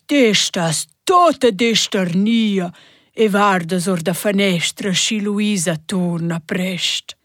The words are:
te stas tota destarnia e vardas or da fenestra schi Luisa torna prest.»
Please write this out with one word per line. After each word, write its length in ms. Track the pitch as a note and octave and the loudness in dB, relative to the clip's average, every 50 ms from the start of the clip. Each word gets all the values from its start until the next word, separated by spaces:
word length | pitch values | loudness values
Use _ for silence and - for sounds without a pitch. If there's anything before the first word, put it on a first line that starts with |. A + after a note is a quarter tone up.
| - | -4
te 280 | - D4 C#4+ B3+ A3 G3 | 0 2 4 4 4 4
stas 540 | F3+ - - - G3 E3 E3 D#3 - - - _ _ _ | 2 -2 -2 -4 -2 -2 -2 -2 -4 -6 -10 _ _ _
tota 480 | - F#4 F4+ F4 E4 C#4 - - A#3 | 2 4 6 4 4 4 2 2 0
destarnia 1200 | G#3 F3+ A#3+ A#3 A3+ - - - - G3+ F#3 F3 E3 F#3+ G3+ G#3+ A#3 A3+ A3 G#3+ G3 F#3+ F3+ F3 - - - - _ _ _ _ _ | 2 2 0 0 2 0 -2 -2 -2 -2 -2 0 0 0 2 2 2 2 2 2 0 0 -2 -4 -8 -14 -20 -20 _ _ _ _ _
e 140 | - A3+ G#3+ | 0 0 2
vardas 580 | F#3+ G3+ G3+ G3+ F#3+ F#3 E3+ D#3+ F#3+ F3+ E3 | 4 4 4 4 2 0 0 -2 -4 -2 0
or 140 | G3 F#3 E3+ | -2 -2 -2
da 120 | D#3+ F#3+ F3 | -2 -2 -4
fenestra 800 | - - G#3+ G3+ G3 G3+ G3 F3+ E3 - - - - G#3+ G3+ F3+ | -2 -2 0 0 2 2 2 0 0 -2 -4 -6 -6 -4 -4 -2
schi 260 | - - - A3+ G#3+ | -2 -2 -2 -2 -2
Luisa 540 | G3+ G#3 G#3 G3+ G#3+ G#3 G#3 F#3+ D#3+ F#3 E3 | -2 -2 -2 -2 0 0 0 0 -2 -2 -4
torna 600 | D#3 - - G#3 F#3 F3+ F3 E3+ E3 E3 E3+ E3+ E3 | -4 -6 -6 -4 -2 -2 -2 -2 -4 -4 -4 -4 -6
prest.» 760 | - - - F#3 F#3 F#3 F#3 E3 - - - - - - - _ _ | -6 -6 -6 -4 -4 -4 -4 -4 -4 -4 -4 -6 -8 -12 -18 _ _